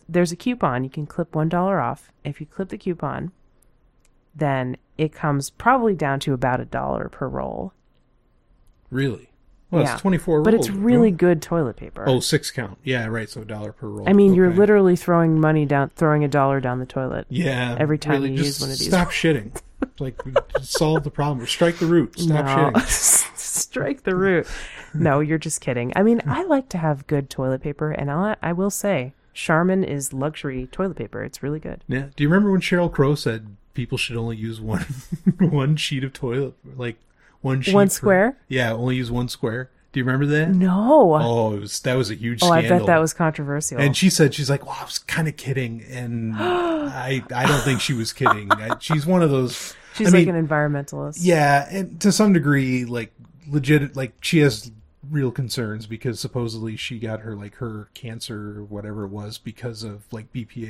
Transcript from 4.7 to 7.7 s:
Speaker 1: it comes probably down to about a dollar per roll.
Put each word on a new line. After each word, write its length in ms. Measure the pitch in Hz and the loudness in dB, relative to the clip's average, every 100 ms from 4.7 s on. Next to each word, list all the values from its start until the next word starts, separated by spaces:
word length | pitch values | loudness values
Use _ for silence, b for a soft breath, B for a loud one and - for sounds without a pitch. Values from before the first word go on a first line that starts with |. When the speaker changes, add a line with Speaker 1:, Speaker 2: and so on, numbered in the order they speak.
| 123 _ - | -8 _ -4
Speaker 1:
it 160 | 156 | -4
comes 380 | - 156 143 - | -2 -2 -2 -2
probably 460 | - 233 262 226 180 | -2 2 4 4 0
down 240 | 143 139 | 0 -2
to 120 | - | -2
about 260 | 131 127 123 | -2 0 -2
a 60 | 120 | -4
dollar 440 | 123 135 127 - | -6 -4 -4 -6
per 180 | - 131 | -8 -8
roll. 460 | 131 - - 190 | -6 -8 -8 -10